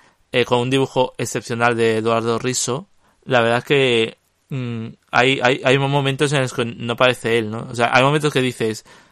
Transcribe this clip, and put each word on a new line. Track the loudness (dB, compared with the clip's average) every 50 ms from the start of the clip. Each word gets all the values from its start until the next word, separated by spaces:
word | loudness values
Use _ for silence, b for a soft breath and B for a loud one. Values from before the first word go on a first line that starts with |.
| b b b b b _
eh, | -2 0 0
con | 2 2 0
un | 0 0
dibujo | 0 0 0 0 0 0 -2 -2 -2 -8
excepcional | -8 -6 -6 -8 -8 -6 -4 0 0 0 2
de | 2 2 2 0 0
Eduardo | 0 0 0 0 0 -2 -2 -2
Risso. | -2 -4 -4 -4 -4 -4 -4 -6 -8 _ _ _ _ _ _ _ _
La | 0 2 2
verdad | 4 4 2 0
es | 0
que, | 2 2 2 4 4 2 2 0 -2 -4 _ _ _ _ _ _ -10
mm, | -10 -8 -8 -8 -8 -8 -10 -12 -14 _ _ -2
hay, | 0 2 4 4 2 2
hay, | 2 0 0 2
hay | 2 2 2 2
momentos | 2 2 0 0 0 0 0 0 0 0
en | 0 0
los | -2 -2 -4
que | -4 -6
no | -6 -6 -8 -6 -4 0
parece | 2 2 2 2 0 -2 0 0 0
él, | 0 -2
¿no? | -6 -10 -10 -8
O | -4
sea, | -2 0 2
hay | 4 4
momentos | 4 4 2 2 0 0
que | 0 0
dices, | 0 0 -2 -2 -4 -4 -4 -6 -12 b b b b b